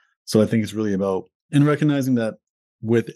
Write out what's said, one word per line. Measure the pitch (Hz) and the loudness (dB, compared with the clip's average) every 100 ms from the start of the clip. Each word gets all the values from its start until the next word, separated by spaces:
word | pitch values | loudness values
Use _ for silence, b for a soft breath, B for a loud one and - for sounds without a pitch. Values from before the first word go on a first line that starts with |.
| _ _ - | _ _ -2
So | 110 | 2
I | 104 | 2
think | 113 | 0
it's | 104 | -2
really | 101 107 | -4 -4
about, | 95 98 95 - _ _ | -2 -2 -4 -6 _ _
and | 143 147 | 2 2
recognizing | 147 151 143 131 123 | 2 0 0 0 -2
that | 113 98 _ _ _ _ | -2 -6 _ _ _ _
with | 113 117 113 | 0 0 0